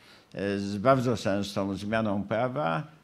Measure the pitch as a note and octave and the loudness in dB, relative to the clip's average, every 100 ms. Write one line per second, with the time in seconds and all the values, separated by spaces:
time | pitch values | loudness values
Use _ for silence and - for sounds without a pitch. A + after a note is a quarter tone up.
0 | - - - - G2 G2+ G2+ G2+ A2+ C3+ | -20 -20 -14 -6 -2 -2 -2 0 4 4
1 | B2 A2 G#2+ G2 G2 - G2 F#2+ G#2 A2+ | 4 0 0 -2 -2 -2 -2 -2 -2 0
2 | A2 G2+ F#2 A2 B2+ C3 E3 D#3+ D#3 - | 0 0 -2 0 0 -2 -2 -2 -4 -14